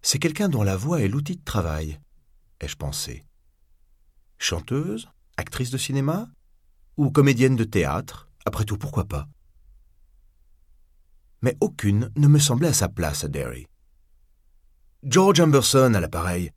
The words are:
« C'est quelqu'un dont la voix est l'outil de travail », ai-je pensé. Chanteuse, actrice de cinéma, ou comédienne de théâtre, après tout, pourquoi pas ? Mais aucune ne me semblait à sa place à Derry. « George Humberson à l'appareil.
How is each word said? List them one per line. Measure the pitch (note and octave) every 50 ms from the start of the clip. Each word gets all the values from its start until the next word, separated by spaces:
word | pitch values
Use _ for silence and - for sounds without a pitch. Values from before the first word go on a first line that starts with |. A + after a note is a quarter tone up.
« |
C'est | _ - - C3
quelqu'un | D3 E3 D#3 - G#3 G3
dont | D3 A#2 G#2
la | G2 F#2+
voix | F#2 G2+ D3 F3+ D#3+
est | A2+ F#2+
l'outil | G2+ C#3+ D3 - F#3 F3+
de | -
travail », | - - A2 F2 E2 D2+ D2+ D#2 D2+ D2+ D2 _ _ _ _ _ _ _ _ _ _ _ _
ai-je | - D#2+ -
pensé. | _ D#2 C#2+ D2 - - - - - - _ _ _ _ _ _ _ _ _ _ _ _ _ _ _ _ _ _ _ _ _ _ _
Chanteuse, | - - - E2 - - A#2+ C3+ D3+ F3+ G#3 A3+ A#3 - _ _ _ _ _ -
actrice | - - - - C3 A#2+
de | B2+ C3
cinéma, | - - C3 C#3 C3+ C#3 D#3+ F#3+ A3+ A#3+ _ _ _ _ _ _ _ _ _ _ _ _ _ -
ou | D3 C#3
comédienne | D3 D3 C#3 C#3 C3+ A#2 C3 C3 C3
de | A#2 A2+
théâtre, | G#2+ A2 G2+ E2 C#2 C#2 F2+ - - - - - _ _ _ _
après | - - - A2
tout, | G#2 G#2+ G2
pourquoi | - C#3+ D3 - F2+
pas ? | G#2 - C#2+ C#2+ D3 - _ _ _ _ _ _ - - _ _ _ _ _ _ _ _ _ _ _ _ _ _ _ _ _ _ _ _ _ _ _ _ _ _ _ _ _ _ _ _ _
Mais | - B2+ - -
aucune | - G#3 - - - G2+ G2+ G#2 A#2+ - -
ne | D3 D3 C#3+
me | D3 D3+
semblait | D3 - B2+ A#2+ E3 F3
à | -
sa | - G#2 F2
place | - - E2+ D2+ D2 - -
à | D#2+
Derry. « | C#2 C#2+ C2+ A#1+ A#1+ B1 A#1+ _ _ _ _ _ _ _ _ _ _ _ _ _ _ _ _ _ _ _ _ _ _ _ _ _ _ _ -
George | C#3 A#2+ F3+ F#3+ G3 F#3+ D3
Humberson | E3+ D#3 D3 C#3 A#2+ - - C3+ C3 B2+ A2+
à | G2
l'appareil. | E2 D2+ - D#2+ E2 F2+ F2+ F2 F2+ - -